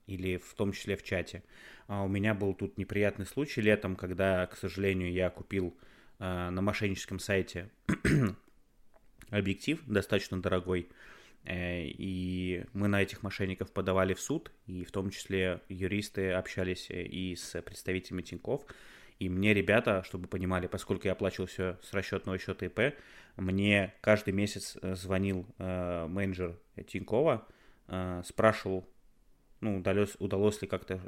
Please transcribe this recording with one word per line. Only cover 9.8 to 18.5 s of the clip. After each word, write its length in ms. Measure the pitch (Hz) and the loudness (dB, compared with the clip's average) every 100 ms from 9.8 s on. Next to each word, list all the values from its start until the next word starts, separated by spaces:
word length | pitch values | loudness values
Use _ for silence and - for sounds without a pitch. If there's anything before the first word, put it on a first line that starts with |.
| 131 | 2
достаточно 540 | 104 92 101 - 92 | 2 4 0 0 -2
дорогой, 480 | 90 92 90 90 85 - - - - - - | 0 0 2 -2 -2 -12 -20 -20 -20 -20 -8
э, 400 | 90 87 87 78 | -4 -2 -4 -6
и 800 | - 95 92 90 92 92 87 - | -6 -4 -4 -2 -2 -2 -4 -6
мы 160 | 98 104 | -2 2
на 140 | 101 | 4
этих 200 | 95 - | 2 -2
мошенников 500 | 98 - 95 92 - | -8 -4 -4 -2 -4
подавали 420 | - 92 92 95 92 | -2 2 4 4 2
в 60 | |
суд, 300 | - 151 - - - | 0 -4 -4 -18 -12
и 180 | 92 87 | -10 -6
в 60 | |
том 180 | 101 95 | -4 -4
числе 500 | - - 95 92 87 - | -4 -2 2 2 0 -6
юристы 600 | 92 95 101 101 - 95 | -4 0 0 -2 -2 0
общались, 580 | 90 92 - 92 90 - | 0 -2 -2 -2 -2 -6
э, 120 | 90 | -8
и 340 | 87 - 92 85 | -6 -4 -4 -6
с 240 | - 85 | -6 -8
представителями 600 | - 95 - 92 - 92 | -8 -10 -4 -4 -2 -8
Тинькофф, 400 | 87 87 - | -8 -10 -4